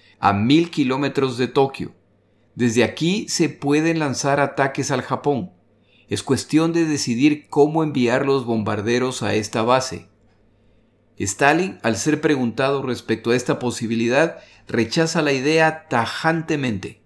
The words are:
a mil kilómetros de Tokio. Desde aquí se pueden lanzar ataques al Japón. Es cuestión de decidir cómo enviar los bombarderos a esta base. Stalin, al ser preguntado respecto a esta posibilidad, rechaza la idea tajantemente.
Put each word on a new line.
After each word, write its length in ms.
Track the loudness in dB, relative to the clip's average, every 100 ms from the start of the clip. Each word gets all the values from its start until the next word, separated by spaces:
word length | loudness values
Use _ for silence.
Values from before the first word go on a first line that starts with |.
| _ _
a 120 | 0
mil 380 | 2 4 4 2
kilómetros 680 | 0 0 0 -2 0 -2 -2
de 120 | 0
Tokio. 460 | 2 2 0 -12 -12 _ _ _ _ _ -2
Desde 300 | 0 2 0
aquí 420 | 0 -2 -2 -4
se 220 | -2 -2
pueden 500 | -2 0 0 2 0
lanzar 400 | -2 -2 -2 0
ataques 500 | 0 0 -2 -2 -4
al 120 | -4
Japón. 500 | -4 -4 -2 -2 -4 -12 _ _ _ _ _
Es 160 | -8
cuestión 480 | -2 -2 0 0 2
de 140 | 0 0
decidir 600 | -2 -2 2 2 2 -2
cómo 340 | 2 4 4
enviar 420 | 0 2 2 2 2
los 200 | 0 0
bombarderos 760 | -2 0 -2 0 0 0 -2
a 120 | -2
esta 300 | -2 -2 -2
base. 440 | 2 2 0 -8 -14 _ _ _ _ _ _ _ _ _ _ _
Stalin, 600 | -6 2 2 4 0 -2
al 140 | -4 -2
ser 240 | 0 0
preguntado 600 | 2 0 0 0 0 0
respecto 500 | -2 -6 -4 -4 0
a 40 | 0
esta 240 | 0 -2
posibilidad, 760 | -2 -4 -4 -2 2 2 2 -2 -16 -20 -6
rechaza 540 | -2 0 0 0 0
la 120 | 0
idea 540 | 0 2 4 2 0 -2
tajantemente. 1120 | -2 -2 -2 -2 -2 -2 -4 -2 -4 -8 -16